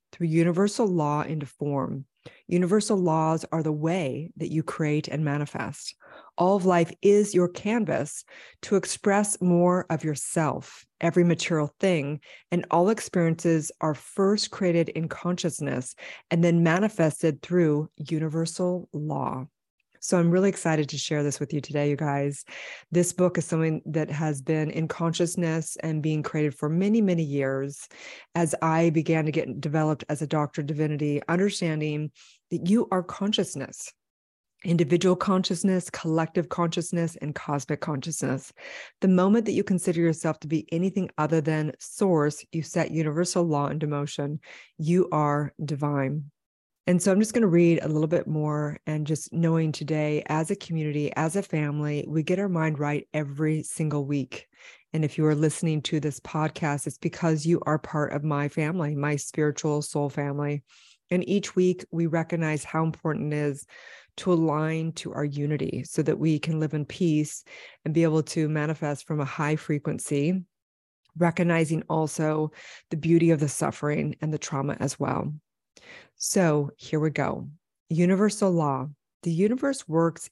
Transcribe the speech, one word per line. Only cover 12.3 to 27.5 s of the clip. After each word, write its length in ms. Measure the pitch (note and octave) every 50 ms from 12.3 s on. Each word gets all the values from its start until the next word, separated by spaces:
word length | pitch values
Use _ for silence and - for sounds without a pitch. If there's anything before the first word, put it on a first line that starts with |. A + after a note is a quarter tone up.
| - - _ _
and 140 | F3 F3 - -
all 180 | - E3+ F3 G3
experiences 840 | A3+ G#3+ - - - F#3 E3+ E3 D#3+ E3 - E3+ E3 D#3+ D3+ - - _
are 140 | - D#3 D3+
first 560 | - - - - - G3 F#3+ G#3+ G3+ - -
created 400 | - - G3 F3+ E3+ E3+ E3 -
in 180 | - D#3+ E3
consciousness 880 | D#3 - - - F3 F3+ F3 - E3+ - - D3 C#3 C3+ B2+ B2+ - - - - - - - - _
and 120 | - E3 E3+
then 200 | F3 E3+ E3+ E3+
manifested 800 | E3 D#3+ F#3 G#3+ G#3+ - - D#3+ D#3 - - - D#3+ D3 -
through 480 | - - F3 F3+ E3+ D#3 D3 D3 D#3 - -
universal 920 | - D3 C3+ E3 D3+ D#3+ D#3 D3 E3 E3 E3 - - F3+ F3+ F3+ F3+ - -
law. 540 | - D3 D3+ D3+ D3 C#3+ C3 - - C3 C3 - _ _ _ _ _ _ _ _ _ _ -
So 140 | - G3
I'm 140 | F3+ E3+ E3+
really 180 | E3+ F#3 F#3+ G3+
excited 400 | F#3+ - - E3+ D#3+ D#3 D3 C3+
to 80 | -
share 240 | C3+ - - D#3 D3
this 180 | C#3+ D3 C3+ -
with 140 | D3 - -
you 80 | D3
today, 300 | C3 - C#3+ D3 C#3+ D3
you 40 | C#3+
guys. 480 | C3+ D#3+ D3 C#3 C#3 C#3+ C#3+ C#3+ - - - - - - - - - - _
This 220 | - F3 F3 F3 -
book 240 | - F3+ F3+ F3
is 80 | F3+ D#3
something 380 | - F3 D#3+ D#3+ D#3+ D#3 D3+ -
that 240 | - D3+ D#3+ D3 -
has 320 | D#3 D3 E3 D#3 D3+ C3+
been 300 | C3 - D#3+ D#3 D#3 D3+
in 160 | - D#3 D#3+
consciousness 880 | D3+ - - E3+ E3+ D#3+ - F3 E3+ - - E3+ D#3+ D#3+ E3 D#3 - -
and 260 | - - D#3+ D#3 D#3
being 220 | C#3+ D#3 D#3 D3+ D3
created 320 | - - D#3 D3+ D3+ C#3
for 140 | - - D3+
many, 320 | D#3+ F3 F#3+ G#3 G#3+ A#3
many 200 | G#3+ F#3+ F3+ E3
years. 640 | D#3+ C#3+ C#3+ C#3 C3+ C3+